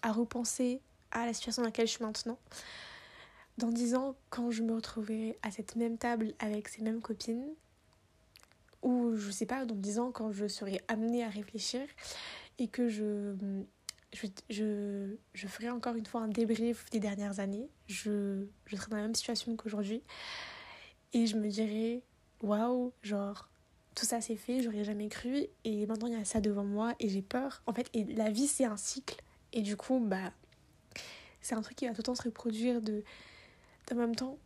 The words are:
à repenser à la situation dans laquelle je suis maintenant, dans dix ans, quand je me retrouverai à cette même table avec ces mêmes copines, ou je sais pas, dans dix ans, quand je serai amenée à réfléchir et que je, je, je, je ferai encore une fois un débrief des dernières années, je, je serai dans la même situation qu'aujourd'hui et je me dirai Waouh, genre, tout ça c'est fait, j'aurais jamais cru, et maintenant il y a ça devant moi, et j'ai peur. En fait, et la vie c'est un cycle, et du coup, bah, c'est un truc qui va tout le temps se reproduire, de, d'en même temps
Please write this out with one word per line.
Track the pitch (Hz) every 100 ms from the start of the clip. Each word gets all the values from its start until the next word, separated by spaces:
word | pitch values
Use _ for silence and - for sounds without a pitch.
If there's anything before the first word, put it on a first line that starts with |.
à | 233
repenser | 214 233 240 233 - 247 262 - _ -
à | 233 233
la |
situation | 220 - 226
dans | 226
laquelle | 226 226
je |
suis | -
maintenant, | 220 214 226 247 - - - - - - - - - - - -
dans | 233
dix | 233 240
ans, | 254 269 262 -
quand | - 240
je | 226
me | 226
retrouverai | 226 - 226 214 220 220 -
à | 214
cette | 196 196 233
même | 233 233
table | 240 233 220 -
avec | 214 208 208
ces | -
mêmes | 220 226
copines, | 220 214 - 233 277 311 _ _ _ _ _ _ _ - - _ _ -
ou | 254 247 240
je | 220 202
sais | 196 214
pas, | 262
dans | 240
dix | 208 202 208
ans, | 254
quand | 247 220
je | 196 208
serai | - 196 190 -
amenée | 220 226 240
à | 226
réfléchir | 208 202 214 - 247 285 - - - - - - -
et | 233
que | - 240
je, | 214 208 208 202 190 196 196 - _ - - -
je, | - 202 - -
je, | 208 214 202 202 202 196 220 _
je | - 196
ferai | 202 233
encore | 240 247
une | 226 220
fois | 233
un | 220
débrief | 208 226 220 233 226 -
des | 220
dernières | 202 202 202 196
années, | 196 202 277 - -
je, | 185 208 208 202 196 202 - -
je | 196
serai | 214
dans | 214
la |
même | 214
situation | 220 - 226 - 226
qu'aujourd'hui | 214 208 196 226 - - - - - - - - - - -
et | 240 226
je | 214
me | 208
dirai | 202 214 214 226 240 - - _ -
Waouh, | 208 208 233 254 247 -
genre, | 208 202 202 208 - _ _ _ _
tout | -
ça | 226 233
c'est | 220 214
fait, | - 254
j'aurais | 233 208
jamais | 208 208 208
cru, | - 240 277 - -
et | 226 208 208
maintenant | 220 233
il |
y | 233
a |
ça | 208 220
devant | 208 202
moi, | 202 208 226 233
et | 214
j'ai | 196
peur. | 190 247 269 - -
En |
fait, | 226 247
et | 226
la | 214 226 214
vie | 214 285
c'est | -
un | 240 208
cycle, | - 269 - - - - -
et | 233
du | 202 202
coup, | - 262
bah, | 214 190 185 - - - - - - - - - - -
c'est | -
un | 220
truc | 214 -
qui | 254
va |
tout | 220
le |
temps | 226
se | 247
reproduire, | 240 - 233 214 240 240
de, | 220 208 208 - - - - - - - -
d'en | 240
même | 233
temps | 226 254 294